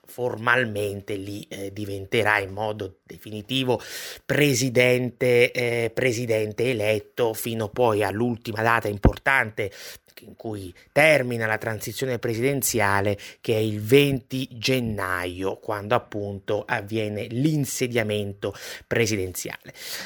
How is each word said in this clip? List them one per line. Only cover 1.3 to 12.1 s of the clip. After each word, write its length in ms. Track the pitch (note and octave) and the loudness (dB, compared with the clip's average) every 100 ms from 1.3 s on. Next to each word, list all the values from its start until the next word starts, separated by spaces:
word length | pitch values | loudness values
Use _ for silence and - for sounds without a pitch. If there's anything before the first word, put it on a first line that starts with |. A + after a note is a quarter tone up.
| G2+ - | -12 -12
eh, 240 | G2+ G2 | -12 -10
diventerà 680 | G2+ G2+ G2 F#2+ A#2+ G#2 G#2 | -8 -8 -8 -2 0 2 2
in 140 | G2 | 0
modo 460 | G2 G#2+ G#2+ F#2+ - | -6 -6 -6 -10 -12
definitivo 760 | - E2+ A2 G#2+ G2+ C3 B2+ A2+ - - - - | -20 -18 -14 -12 -6 -2 0 -2 -4 -14 -12 -10
presidente, 1300 | - C3 D3 A#2+ B2+ A#2+ B2 B2+ B2 - B2+ A#2+ B2 | 0 4 4 4 2 4 4 4 0 0 4 6 4
eh, 400 | B2 A#2+ A#2+ A2+ | 2 -2 -2 -2
presidente 800 | - C3 A2+ B2 A2 G#2+ G#2 B2 | 0 0 0 0 0 0 -2 0
eletto, 640 | A#2 G#2 A2 - - A#2 | 0 2 0 -2 -2 -2
fino 340 | A2 A#2 A2+ G#2 | -2 -4 -4 -2
poi 340 | - B2 G#2 | 2 4 4
all'ultima 600 | G2+ G2+ B2 A2+ - G#2+ | 2 2 0 -2 -6 0
data 260 | A2+ A#2 A2 | 2 2 0
importante 800 | G2+ - - C#3+ C3+ A2 - G2+ - - - _ - | 2 2 4 2 2 2 -4 -6 -8 -18 -20 _ -20
in 160 | - - | -20 -12
cui 360 | A#2 G#2 F#2 - _ | -10 -8 -10 -16 _
termina 540 | - D#3 C#3+ B2 A#2+ A2 | 4 6 6 2 -2 0
la 120 | A2 | -2
transizione 600 | A#2 A2 - - C3 | -2 -6 -6 -4 -4